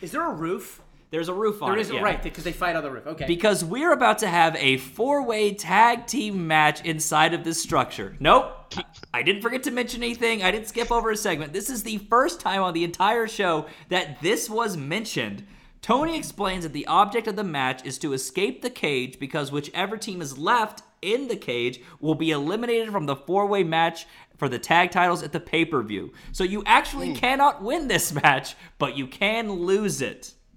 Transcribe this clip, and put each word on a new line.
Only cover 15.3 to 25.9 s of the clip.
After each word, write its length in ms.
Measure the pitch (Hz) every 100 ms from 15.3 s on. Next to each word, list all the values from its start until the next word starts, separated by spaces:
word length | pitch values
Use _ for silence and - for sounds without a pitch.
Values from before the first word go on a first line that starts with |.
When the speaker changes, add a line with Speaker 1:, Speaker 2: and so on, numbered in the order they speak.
| 101 - - - -
Speaker 2:
Tony 340 | - 247 320 320
explains 460 | - - 202 185
that 100 | 165
the 120 | 147 139
object 400 | 165 202 226 220
of 100 | 196
the 80 |
match 400 | 196 147 131 131
is 140 | 170 127
to 140 | 156
escape 480 | 131 - - 208 254
the 80 | 247
cage 480 | 247 160 135 123 -
because 340 | 135 156 135
whichever 460 | 147 147 - 196 220
team 240 | 214 180
is 160 | 147 135
left 460 | 170 233 214 - - _
in 260 | 180 233 269
the 100 | 208
cage 420 | - 120 120 127 - -
will 140 | 151
be 160 | 151 160
eliminated 600 | 147 143 214 240 233 226
from 160 | 202 151
the 80 | 139
four-way 480 | - 190 202 202
match 420 | 170 160 165 170 - - - _
for 100 | 143
the 120 | 120
tag 320 | - 170 180
titles 320 | 185 180 175
at 80 | 147
the 80 | 160
pay-per-view. 720 | - 165 165 151 107